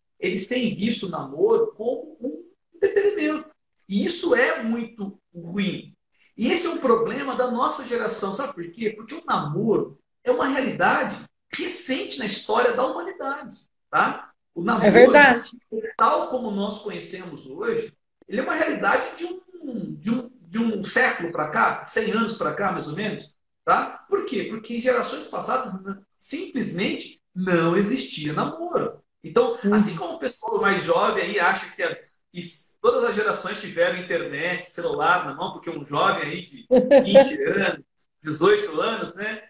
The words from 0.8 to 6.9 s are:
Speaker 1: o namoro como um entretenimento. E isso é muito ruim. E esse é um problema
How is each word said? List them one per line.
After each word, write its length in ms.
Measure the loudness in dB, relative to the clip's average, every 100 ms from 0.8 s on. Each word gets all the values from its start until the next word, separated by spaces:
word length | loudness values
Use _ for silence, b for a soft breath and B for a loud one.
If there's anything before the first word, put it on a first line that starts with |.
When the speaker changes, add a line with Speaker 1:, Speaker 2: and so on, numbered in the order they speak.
| -2 -2 -6
Speaker 1:
o 40 |
namoro 640 | -8 -10 0 2 4 2 -2
como 400 | -4 -4 -8 -10
um 240 | -10 -10 -14 _ _
entretenimento. 760 | _ 0 2 2 2 -2 -2 -8 _ _ _ _
E 160 | -2
isso 300 | 0 0 2
é 280 | 4 4 0
muito 560 | -2 -4 -4 -8 -10 -12 _
ruim. 600 | -16 -8 -4 -2 -4 -12 _ _ _ _ -4
E 140 | 0
esse 160 | 0 0
é 40 |
um 80 | -2
problema 580 | 2